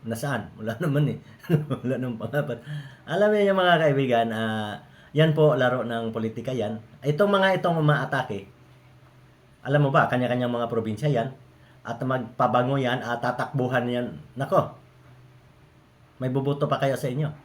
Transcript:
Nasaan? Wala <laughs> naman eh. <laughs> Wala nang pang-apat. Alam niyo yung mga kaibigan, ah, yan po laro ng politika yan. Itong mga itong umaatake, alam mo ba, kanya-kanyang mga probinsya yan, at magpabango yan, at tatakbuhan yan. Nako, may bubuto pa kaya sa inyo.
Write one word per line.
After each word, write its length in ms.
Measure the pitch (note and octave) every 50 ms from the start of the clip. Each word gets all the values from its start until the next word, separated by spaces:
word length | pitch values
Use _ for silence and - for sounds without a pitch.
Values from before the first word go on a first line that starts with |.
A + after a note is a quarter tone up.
| - A2+
Nasaan? 440 | A2+ A2 - C#3+ C3+ A#2 G2 - - -
Wala 160 | G#2+ A2 A#2 -
<laughs> 60 | F3
naman 300 | D#3+ C3+ C#3+ D3+ C3 A2
eh. 40 | - - - - - - -
<laughs> 320 | E3+ D3+ D3+ - C3+ A#2+ -
Wala 160 | B2 B2 A#2+
nang 200 | B2+ B2+ A#2+ A2
pang-apat. 440 | G#2 A2 - D3 D3 - A#2+ A#2 - C#3+ D3 D3 - - - - -
Alam 280 | - D3+ F3+ G#3 G#3 G#3+
niyo 200 | G#3 G3+ G3 G3
yung 80 | F#3+
mga 140 | F#3 F3+ F3 D#3+
kaibigan, 480 | D#3 D3+ C#3 C3+ C#3 B2+ A#2+ A#2 A#2 A2+ A2
ah, 480 | A2 A2 A2 A2 A2 G#2+ G#2 G2+ - - - - - - - _
yan 160 | C#3+ D#3 D#3+ D3+
po 240 | D#3 D#3 D3+ B2+
laro 280 | C3+ B2+ B2 B2 B2+ A2+
ng 280 | A#2 A#2 A#2 A#2 A2+ A2
politika 400 | A2+ A2 A2 A2+ - A2 - C3
yan. 280 | B2 G#2+ G#2 A2 A2 - - - - -
Itong 280 | C#3 D3 D3+ G3+ G3+ G3+
mga 280 | G3 F#3+ F#3+ F#3+ F3+
itong 200 | - F#3 E3+ E3
umaatake, 680 | D#3 D3 C#3 A#2+ B2+ C#3 - C3+ - - G#2+ G2 F#2+ - - - - - - - _ - - - - - _ - - - - _ _ _ - _ -
alam 160 | B2 C#3 D3
mo 100 | D3 C#3 C#3
ba, 160 | E3 B2 -
kanya-kanyang 440 | - B2+ B2+ A#2+ B2 B2 B2 A#2+ A#2+
mga 160 | A#2+ A#2+ A2+
probinsya 400 | A#2+ A2+ A2 A2 G#2+ G#2 C3+ D3+
yan, 240 | C#3+ A#2 A2+ C3 - - - - _ - - - _ - _
at 160 | A#2 A#2 -
magpabango 760 | C3 B2+ C3 B2+ A#2 A2 - - B2+ A#2+ B2+ B2+ B2 B2+ C#3
yan, 240 | C#3 C3+ A#2+ B2 B2
at 200 | G#2+ A2+ A#2+ A#2
tatakbuhan 680 | - A#2+ B2+ - A#2+ - - C#3 B2 B2 C3 B2+ A#2+ B2
yan. 280 | B2 B2 B2 A#2 - - - - -
Nako, 400 | B2 C3+ - F#3+ F3 - - - - - - _ _ - - - - - - _ - _ - _ _ - _ _ _ _ _ _ _ _ _ _ _
may 80 | B2+ B2+ B2+
bubuto 360 | C#3 B2+ C#3 C#3+ C#3+ D3+ -
pa 120 | C3+ B2+
kaya 160 | - C#3 C3+
sa 120 | B2 - C3+
inyo. 200 | B2+ C#3 D#3 D3 - - -